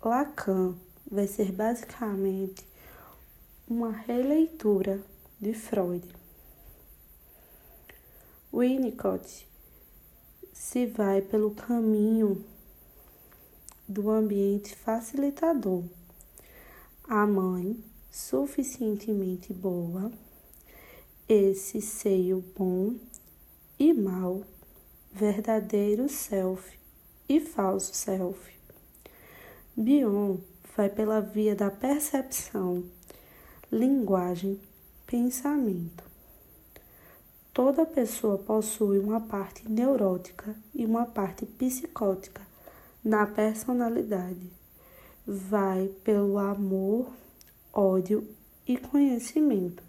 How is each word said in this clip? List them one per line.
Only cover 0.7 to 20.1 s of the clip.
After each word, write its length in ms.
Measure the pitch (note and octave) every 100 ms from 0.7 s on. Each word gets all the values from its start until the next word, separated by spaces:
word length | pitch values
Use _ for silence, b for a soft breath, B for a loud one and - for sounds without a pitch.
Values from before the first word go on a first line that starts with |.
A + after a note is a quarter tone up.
| F3+ - - -
vai 140 | G3 G3+
ser 260 | G3+ G3
basicamente 1120 | F#3+ A3 A#3 - - A3 G3 G3 F#3+ F#3+ F#3+ - B B B B B B B - - -
uma 220 | A#3 A3+
releitura 1120 | A3 A3+ A#3+ C4 D#4 D#4+ - G#3+ G3 G3 G3 - - - -
de 140 | G#3
Freud. 500 | A3 - G#3 F3+ F3 F3 - - - - - - - - - - - - B B B B B B B B B B B _
Winnicott 960 | A3+ B3 C4+ B3 - G3 F#3 - - - - b b b b - - - - -
se 320 | - - B3 A#3+
vai 340 | - G3+ G3
pelo 300 | G3 G#3+ G#3+
caminho 920 | G#3 - A#3+ A3 G#3+ G#3 A3 G#3+ G3 - - - - - B B B B B B B - - -
do 220 | G3+ G#3
ambiente 680 | A3 G#3+ G3+ G3 G3+ G#3
facilitador. 1080 | - - A3+ A#3 C#4 C#4+ C#4 E4 D4+ G#3+ F3+ F3 - - - - B B B B B B B
A 220 | - G#3+ G#3
mãe 520 | G3 F#3 F3+ F3+ A#3 - - -
suficientemente 1400 | - - C4+ C#4+ - B3+ - A3 G#3 A3+ G3+ F#3+ F#3 -
boa, 580 | F3+ F#3+ F3 E3+ F3+ G#3